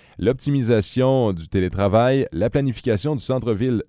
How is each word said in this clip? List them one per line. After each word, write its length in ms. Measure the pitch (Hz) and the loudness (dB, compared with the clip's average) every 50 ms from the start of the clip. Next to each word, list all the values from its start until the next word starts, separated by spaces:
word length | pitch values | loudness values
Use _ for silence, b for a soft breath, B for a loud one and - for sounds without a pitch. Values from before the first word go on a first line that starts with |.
| b b b b | b b b b
l'optimisation 1120 | 87 107 131 127 - 143 143 139 123 110 120 110 101 - - 127 127 131 135 131 120 107 95 | 0 0 0 0 -2 -2 0 0 2 2 2 2 2 0 -2 0 2 2 4 2 2 0 0
du 160 | 82 80 - | -4 -8 -4
télétravail, 800 | - 98 90 90 - 95 101 98 92 110 120 127 135 135 127 - | -2 -2 0 0 -2 0 0 2 4 4 4 4 2 2 0 -2
la 200 | - 80 101 117 | -2 -4 -4 0
planification 680 | - 143 139 135 113 - - 127 110 101 - 151 156 | 0 0 0 -2 -4 -4 -2 -2 -2 0 0 -4 -4
du 60 | 117 - | -4 -4
centre-ville 600 | - 131 131 - 117 110 95 120 131 123 101 - | -4 -4 -2 0 -2 -2 0 0 0 0 -2 -4